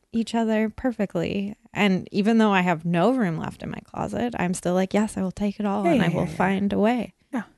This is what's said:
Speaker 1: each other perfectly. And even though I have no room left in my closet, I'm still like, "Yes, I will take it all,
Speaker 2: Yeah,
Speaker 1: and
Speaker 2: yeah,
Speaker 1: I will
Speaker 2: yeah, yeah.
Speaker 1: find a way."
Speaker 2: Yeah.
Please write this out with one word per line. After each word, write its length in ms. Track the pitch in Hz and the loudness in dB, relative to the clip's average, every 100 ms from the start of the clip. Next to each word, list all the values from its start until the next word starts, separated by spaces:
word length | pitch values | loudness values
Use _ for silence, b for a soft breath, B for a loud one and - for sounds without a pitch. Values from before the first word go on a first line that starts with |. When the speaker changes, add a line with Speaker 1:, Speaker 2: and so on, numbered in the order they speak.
| _ | _
Speaker 1:
each 220 | 226 220 | -4 -2
other 340 | 233 226 214 220 | -2 0 0 0
perfectly. 840 | - 262 226 196 180 165 196 202 214 - | -2 -4 -2 -4 -2 -2 -2 -6 -10 -10
And 360 | - 202 185 - | 0 2 2 0
even 260 | 196 208 226 | 0 2 4
though 140 | 214 | 4
I 80 | 190 | 4
have 220 | 180 160 | 2 0
no 280 | 170 170 196 | 0 2 2
room 260 | 262 190 160 | 2 0 -2
left 240 | - - | -6 -10
in 80 | - | -10
my 100 | - | -12
closet, 500 | - - - 208 240 233 | -10 -6 -6 -4 -4 -2
I'm 140 | 180 | -2
still 200 | 185 175 | -2 0
like, 180 | 180 190 | 0 2
"Yes, 240 | 202 214 - | 0 0 -2
I 60 | |
will 80 | 185 | -6
take 280 | - 202 196 | -4 -4 -2
it 40 | 208 | -4
all, 180 | 202 | 0
Speaker 2:
Yeah, 80 | 330 | 2
Speaker 1:
and 80 | 277 | 4
Speaker 2:
yeah, 60 | 170 | 2
Speaker 1:
I 20 | |
will 160 | 170 | 0
Speaker 2:
yeah, 60 | 175 | -2
yeah. 60 | - | 0
Speaker 1:
find 360 | 185 190 202 | 0 0 0
a 60 | 196 | 2
way." 360 | 214 247 196 _ _ | 2 2 -4 _ _
Speaker 2:
Yeah. 100 | 254 - | -8 -8